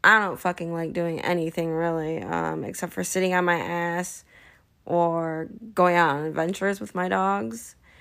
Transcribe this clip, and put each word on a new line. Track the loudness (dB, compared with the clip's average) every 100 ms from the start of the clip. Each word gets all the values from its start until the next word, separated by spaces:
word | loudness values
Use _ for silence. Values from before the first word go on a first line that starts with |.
| 8
I | 6
don't | 4 -2
fucking | -2 -2 -4
like | -4 -4
doing | -2 -2 -2
anything | 0 0 0 -2 -2
really, | 0 0 0 -2 -4
um, | -4 -2 -2 -4
except | -6 -8 -8
for | -6
sitting | -4 0 2
on | 2
my | 2 0
ass | 0 -2 -2 -2 -6 -12 _ -20 -20 _ _ _ -2
or | 2 2 2 -2 -4 -8 -12 -8
going | 2 4 6
out | 4 2
on | -2
adventures | -2 -2 0 -2 -2
with | -6 -4
my | 0
dogs. | 2 2 0 -4 -8 -16 -20 _ -20